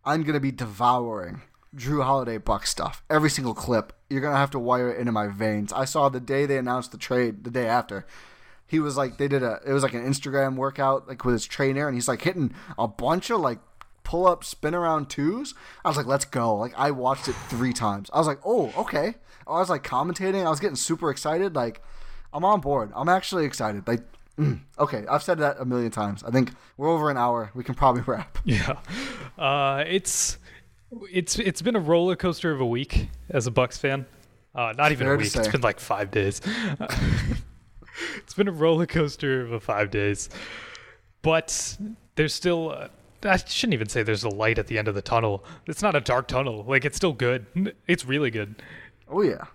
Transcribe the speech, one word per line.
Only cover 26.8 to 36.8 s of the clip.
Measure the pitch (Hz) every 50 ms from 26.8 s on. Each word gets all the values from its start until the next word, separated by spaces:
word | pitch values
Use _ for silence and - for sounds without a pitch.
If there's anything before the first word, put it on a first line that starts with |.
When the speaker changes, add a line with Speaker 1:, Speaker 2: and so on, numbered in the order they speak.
| 139 160
Speaker 1:
over | 170 160 151 151
an | 139
hour. | 127 120 123 120 117 110 104 -
We | 123 120
can | - 127
probably | - 143 131 120 123
<laughs> | 117
wrap. | - 117 107 - - - - -
Speaker 2:
Yeah. | 196 120 98 87 - 131 - - - 175 240 269 269 - - 147 131 -
Uh, | - 156 135 139 143 139 139 135 139 151
it's, | 165 180 196 - - - - - - - - - - - - - - _ _ _ - 247 233 202 190
it's, | 180 185 180 - - 208
it's | 233 190 180 -
been | 165 226 233
a | 214
roller | 160 147 170 170 175 185 180
coaster | - - 180 160 - - 170
of | 151 135
a | 131
week | 117 117 123 139 - - - - - - - - -
as | - 135 113 127
a |
Bucks | 113 - 127 123 -
fan. | - - 139 135 139 135 - - - - - _ _ _ _ _
Uh, | 127 120 113 110
not | 127 147 151
even | 151 123 127
Speaker 1:
Fair | 135 139
Speaker 2:
a | 139
Speaker 1:
to | 107
Speaker 2:
week. | 101 -
It's | 123 113
Speaker 1:
say. | 107
Speaker 2:
been, | 101 -
like, | 120 107 101 -
five | - - 110 101 104 95
days. | - 107 98 98 101 - -
<laughs> | 196 220 233 226 196 147 -